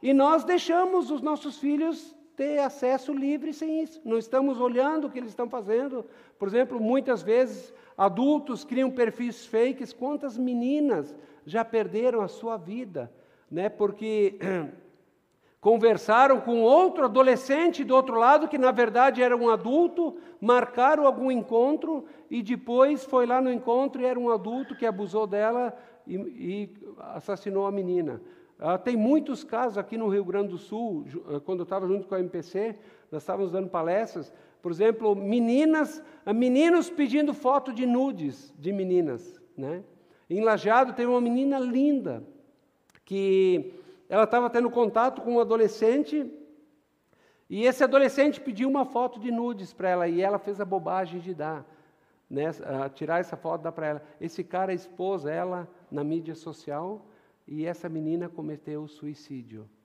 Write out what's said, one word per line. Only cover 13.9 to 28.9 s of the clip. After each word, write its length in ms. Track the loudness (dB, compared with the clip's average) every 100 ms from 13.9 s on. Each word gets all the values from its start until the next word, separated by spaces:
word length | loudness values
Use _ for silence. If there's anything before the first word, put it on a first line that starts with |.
| -2 -4 2 2 0
<clears throat> 1160 | -4 -4 -4 -12 -20 _ _ _ _ _ _ _
conversaram 800 | 2 6 6 4 4 6 6 6
com 220 | 2 2
outro 440 | 6 8 6 2 0
adolescente 800 | 6 6 4 2 2 2 0
do 120 | 2 4
outro 240 | 4 4
lado, 280 | 6 6 4
que 120 | 2
na 120 | 2
verdade 520 | 4 2 4 4 4
era 120 | 2 4
um 140 | 4
adulto, 680 | 2 2 2 2 0 -4 -4 -18 -8
marcaram 680 | 2 4 4 2 4 6 4
algum 240 | 2 0
encontro 720 | -2 0 2 2 2 -2 -6 -8 -20 -10
e 140 | -8
depois 600 | -4 -6 -2 4 4 4
foi 220 | 0 0 2
lá 160 | 2
no 100 | 0
encontro 480 | -2 0 0 0 -2
e 60 | -2
era 140 | -2
um 100 | 0
adulto 460 | 0 -2 -6 -8 -4
que 100 | -4
abusou 400 | -2 -4 -2 -2
dela 500 | 0 0 0 -4 -6 -20 -20 -10
e, 100 | -8
e 640 | -8 -10 -8 -6 -8 -12 -20 -18
assassinou 680 | -14 -14 -8 -8 -4 -2 -2
a 60 |
menina. 500 | -2 -2 -2 -2 -6 -14 -20 _ _
Ah, 180 | -2 -2
tem 180 | 0